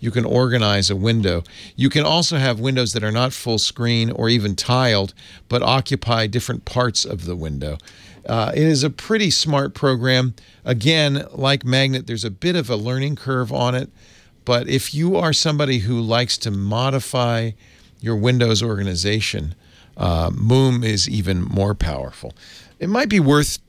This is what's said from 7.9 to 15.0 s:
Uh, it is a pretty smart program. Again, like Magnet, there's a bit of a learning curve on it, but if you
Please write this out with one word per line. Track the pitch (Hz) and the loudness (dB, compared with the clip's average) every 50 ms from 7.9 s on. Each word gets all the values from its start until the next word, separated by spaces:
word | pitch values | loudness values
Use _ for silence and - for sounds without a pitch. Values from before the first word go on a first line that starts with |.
| - - - - - - - | -20 -20 -20 -20 -20 -16 -8
Uh, | - 113 113 107 - - | -4 -2 -2 0 0 2
it | 147 156 | 2 4
is | 160 156 135 139 | 4 4 2 0
a | 151 | -2
pretty | 143 - - - 220 220 208 170 | -4 -6 -4 -2 0 2 2 2
smart | - - 156 156 147 139 139 - - | 2 0 0 0 0 0 0 -2 -4
program. | - 151 139 131 117 120 131 131 127 127 127 113 - - - - - - | -2 0 0 0 2 0 2 2 2 2 0 -4 -8 -16 -20 -20 -12 -4
Again, | 123 127 113 101 151 160 160 151 143 139 143 - - - | -2 -2 0 2 2 4 4 2 2 0 -2 -4 -6 -8
like | - 135 135 139 120 - | -2 0 0 0 0 0
Magnet, | 127 127 131 135 135 131 127 - | 0 2 2 2 2 0 -4 -4
there's | - 117 107 104 | -6 -8 -6 -6
a | 110 | -8
bit | 95 - - 175 180 | -8 -4 -2 0 0
of | 175 131 113 | 0 -2 -2
a | 120 | -4
learning | 104 107 123 127 131 139 147 147 | -4 -2 -4 -2 -2 -2 -4 -4
curve | - - 135 131 127 127 110 135 | -6 -4 -4 -2 -2 -2 -2 -2
on | 131 123 123 127 | 0 0 0 0
it, | 127 139 - - - - - - - - _ _ _ - | -2 -4 -6 -12 -20 -20 -20 -20 -20 -20 _ _ _ -2
but | - 120 120 120 | 0 0 0 0
if | 120 135 131 - - - | 0 -2 -2 -2 -2 -4
you | 147 | -2